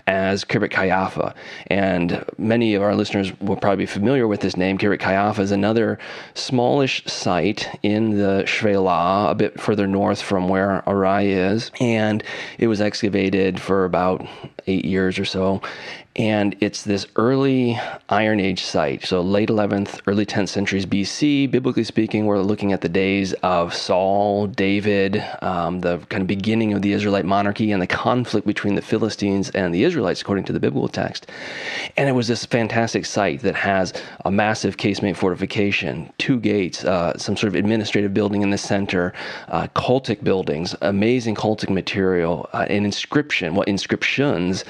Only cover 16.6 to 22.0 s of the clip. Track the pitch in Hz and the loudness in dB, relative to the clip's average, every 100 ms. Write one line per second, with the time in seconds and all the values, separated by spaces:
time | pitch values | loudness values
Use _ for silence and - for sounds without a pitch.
16.6 | 104 - 104 101 - - 113 135 139 131 | -2 -2 -2 -2 -2 0 2 4 2 2
17.6 | 120 110 - - - 101 107 107 95 92 | 2 0 -6 -10 -2 2 4 2 2 -2
18.6 | - 92 76 65 - 92 90 101 110 110 | -2 0 0 -2 -2 0 2 2 2 2
19.6 | 104 101 101 - - 101 101 107 92 104 | 2 0 -2 -4 0 0 0 -2 -2 -2
20.6 | 98 98 95 98 95 - 147 143 135 120 | -2 -2 0 0 -2 0 2 2 2 2
21.6 | 131 120 110 - | 2 0 0 0